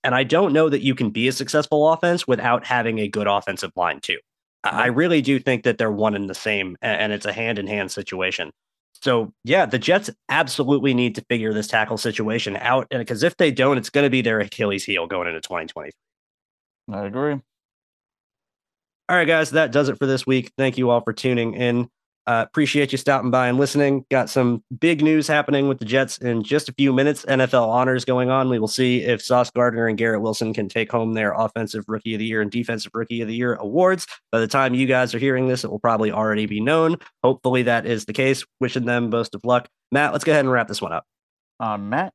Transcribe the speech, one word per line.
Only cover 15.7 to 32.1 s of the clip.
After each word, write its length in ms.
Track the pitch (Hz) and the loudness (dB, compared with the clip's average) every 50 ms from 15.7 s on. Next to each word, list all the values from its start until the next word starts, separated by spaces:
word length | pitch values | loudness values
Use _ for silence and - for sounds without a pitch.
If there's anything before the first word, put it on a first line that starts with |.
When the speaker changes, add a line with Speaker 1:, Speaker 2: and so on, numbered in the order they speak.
| - 82 76 73 - _ _ _ _ _ _ _ _ _ _ _ _ _ _ _ _ _ _ - 104 | -10 -12 -14 -14 -16 _ _ _ _ _ _ _ _ _ _ _ _ _ _ _ _ _ _ -12 -10
Speaker 2:
I 100 | 98 101 | -8 -8
agree. 280 | 98 104 127 139 151 147 | -6 -6 -4 -2 -2 -4
Speaker 1:
All 1800 | 139 - _ _ _ _ _ _ _ _ _ _ _ _ _ _ _ _ _ _ _ _ _ _ _ _ _ _ _ _ _ _ _ _ - 175 | -4 -8 _ _ _ _ _ _ _ _ _ _ _ _ _ _ _ _ _ _ _ _ _ _ _ _ _ _ _ _ _ _ _ _ 0 2
right, 120 | 180 165 151 | 2 4 4
guys, 240 | 165 160 156 143 | 4 2 2 2
that 200 | - 156 160 127 | 2 2 2 2
does 180 | 117 147 147 131 | 2 2 2 0
it 80 | 123 - | 0 -2
for 80 | 139 | 0
this 200 | 135 135 127 - - | 0 0 0 0 0
week. 240 | 131 131 123 - _ - | 0 0 0 -2 _ 0
Thank 200 | 135 135 127 131 | 0 0 0 0
you 120 | 127 120 | 2 2
all 120 | 120 117 | 2 2
for 120 | 113 - 107 | 2 0 -4
tuning 400 | - - 131 123 120 117 113 104 | -2 0 0 0 0 0 -2 -2
in. 340 | 110 123 120 120 120 120 123 _ _ _ _ _ _ - - | -2 0 0 0 0 -2 -4 _ _ _ _ _ _ -2 0
Uh, 180 | 120 113 110 - | 0 0 0 0
appreciate 440 | - 160 151 139 - 147 143 135 | 0 0 0 2 2 2 2 0
you 60 | - 131 | 0 -2
stopping 340 | - - 139 131 110 127 | 2 2 2 2 2 2
by 160 | 120 127 127 123 | 2 2 2 2
and 100 | 123 131 | 2 2
listening. 480 | 143 135 - 143 143 139 139 135 127 - | 2 2 2 2 2 2 2 0 -2 0
Got 180 | 135 131 120 - | 0 0 0 0
some 320 | - 139 127 120 120 110 - - 131 - | 0 2 2 2 2 -2 -4 -10 -6 0
big 240 | - 165 170 143 | 2 2 2 4
news 240 | 151 156 156 156 143 | 4 4 4 2 2
happening 420 | - 156 151 143 - 143 139 139 139 | 2 2 0 2 2 2 2 2 2
with 120 | 135 135 | 0 -2
the 60 | 113 | -2
Jets 340 | 104 123 135 135 127 - - | 0 0 0 0 0 -4 -6
in 240 | - 123 117 113 107 | -4 -2 -2 -2 0
just 260 | 104 139 147 - - | 0 0 0 -2 -2
a 40 | 123 | -2
few 200 | - 139 139 131 | 2 2 4 4
minutes. 320 | 127 135 147 147 - - - | 4 4 2 0 -2 -2 0
N 140 | 139 131 | 2 2
F 140 | 131 123 135 | 2 4 4
L 160 | 127 117 110 | 2 4 4
honors 340 | 113 123 127 131 127 127 123 | 2 2 2 2 0 0 0
going 240 | - 127 127 127 123 | 0 0 2 2 2
on. 200 | 131 131 131 127 | 2 2 2 2
We 100 | 127 113 | 0 0
will 80 | 107 107 | 0 -2
see 340 | - - 131 123 123 123 | 0 0 2 2 2 2
if 180 | 92 123 120 101 | 2 0 -2 -2
Sauce 300 | - - 123 123 123 - | 0 2 2 2 2 2
Gardner 380 | - 123 123 123 113 113 117 113 | 0 0 0 2 2 0 0 0
and 100 | 110 104 | 0 0
Garrett 240 | 117 113 110 104 | 0 0 0 0
Wilson 320 | 107 113 110 - 117 110 107 | -2 -2 -2 -2 -4 -4 -2
can 160 | - 107 95 | -4 -4 -4
take 220 | - 113 113 - | -2 -4 -4 -2
home 220 | - 117 113 110 110 | -2 -2 -2 -2 -2
their 180 | 110 110 101 | 0 0 0
Offensive 540 | - - 113 107 - 113 113 104 - 110 101 - | 0 0 -2 -2 -2 -4 -6 -6 -8 -8 -8 -6
Rookie 260 | 110 110 - 113 | -8 -6 -6 -6